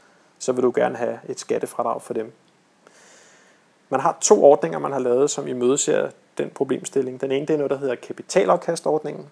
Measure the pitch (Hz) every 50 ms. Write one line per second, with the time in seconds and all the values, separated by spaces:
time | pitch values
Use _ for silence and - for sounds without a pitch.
0 | _ _ _ _ _ _ _ _ - - 127 127 127 123 120 139 123 123 123 120
1 | 120 117 117 120 - - 123 - - - 117 113 - 120 - - 120 117 117 117
2 | - - 123 117 110 113 - _ _ _ _ _ _ _ _ _ _ - _ -
3 | - - - - - - _ _ _ _ _ _ _ _ _ _ _ _ 135 131
4 | 139 165 160 - - - 214 202 - 143 143 143 - 165 160 156 143 147 139 135
5 | 127 123 120 127 143 143 - - 143 147 131 127 120 123 135 - - - 151 104
6 | - 143 - - _ _ _ - - - - - - - 131 - - - - 139
7 | 131 127 127 131 - 135 131 139 151 151 156 151 143 135 139 131 143 131 120 117
8 | - - - - - - - 180 196 185 180 175 - - 170 160 - 143 151 156
9 | - 147 151 151 143 143